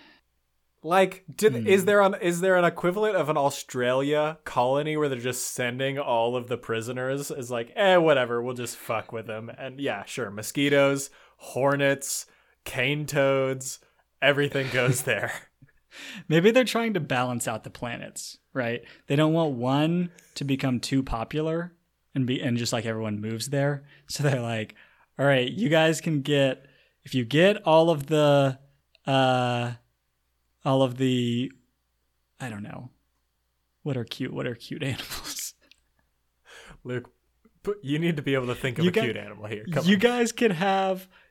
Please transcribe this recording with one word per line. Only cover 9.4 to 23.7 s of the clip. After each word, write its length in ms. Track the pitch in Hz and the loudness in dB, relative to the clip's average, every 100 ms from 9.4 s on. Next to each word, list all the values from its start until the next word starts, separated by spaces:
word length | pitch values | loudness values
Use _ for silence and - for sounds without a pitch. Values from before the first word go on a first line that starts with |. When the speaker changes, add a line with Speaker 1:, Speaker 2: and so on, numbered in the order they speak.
| 117 127 | -12 -14
Speaker 1:
And 220 | 135 131 | -14 -6
yeah, 240 | 135 104 | -6 -6
sure, 260 | 98 - 107 | -8 -8 -8
mosquitoes, 800 | 101 107 - 143 143 139 139 139 - - _ | -8 -6 -2 2 4 4 2 -4 -14 -20 _
hornets, 880 | - 127 139 139 139 139 - - - _ _ _ | -10 -2 0 2 2 0 -4 -8 -10 _ _ _
cane 400 | - - 127 147 | -10 -4 -2 -2
toads, 760 | 147 147 139 135 131 135 131 - _ _ _ _ | -2 0 2 2 0 -2 -8 -14 _ _ _ _
everything 460 | 135 143 143 139 131 | 2 4 2 0 -2
goes 300 | 131 123 123 | 0 2 0
<laughs> 80 | - | 0
there. 220 | 104 113 - - _ - _ _ - - 214 - | -2 -4 -8 -16 _ -20 _ _ -20 -16 -14 0
Speaker 2:
Maybe 240 | 160 190 | 4 6
they're 100 | 240 | 4
trying 300 | 247 226 226 | 2 0 -2
to 60 | 196 | -2
balance 480 | 143 127 127 123 123 | -2 -2 -2 -2 -4
out 160 | 110 | -6
the 60 | - | -10
planets, 680 | - 120 120 104 - - - _ | -12 -10 -10 -12 -14 -16 -18 _
right? 300 | 135 120 120 - - - | -6 -4 -6 -10 -20 -2
They 80 | 143 | 2
don't 160 | 156 | 2
want 220 | 160 160 123 | 2 0 -2
one 540 | 123 139 156 175 175 - _ - | 0 0 2 0 -2 -8 _ -10
to 80 | |
become 340 | 139 135 139 123 | -4 -2 0 -2
too 240 | - 135 | 0 -2
popular 720 | 135 113 113 151 160 165 170 - _ _ _ | -2 -4 -4 -4 -4 -4 -6 -12 _ _ _
and 120 | 135 123 | -4 -2
be, 140 | 135 | 0
and 160 | 143 120 | -2 -2
just, 140 | 117 | -2
like, 120 | 120 113 | -2 -2
everyone 320 | 110 110 104 | -4 -4 -4
moves 280 | 107 113 113 | -6 -6 -4
there. 380 | 139 143 | -2 0